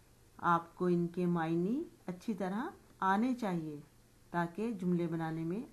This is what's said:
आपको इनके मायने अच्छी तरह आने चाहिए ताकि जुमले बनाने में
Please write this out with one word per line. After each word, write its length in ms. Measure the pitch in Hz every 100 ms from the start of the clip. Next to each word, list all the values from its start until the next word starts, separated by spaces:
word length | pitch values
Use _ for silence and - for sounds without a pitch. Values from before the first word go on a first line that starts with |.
| - - - -
आपको 480 | 170 170 - - 180
इनके 380 | 175 170 175 180
मायने 580 | 175 160 170 180 269 349 - -
अच्छी 260 | 180 -
तरह 380 | 196 190 202 320 - - -
आने 320 | 190 196 247
चाहिए 480 | 247 208 175 156 147 - - - - -
ताकि 400 | 175 170 170 226
जुमले 340 | 202 180 175 170
बनाने 380 | 165 160 160
में 240 | 165 190 277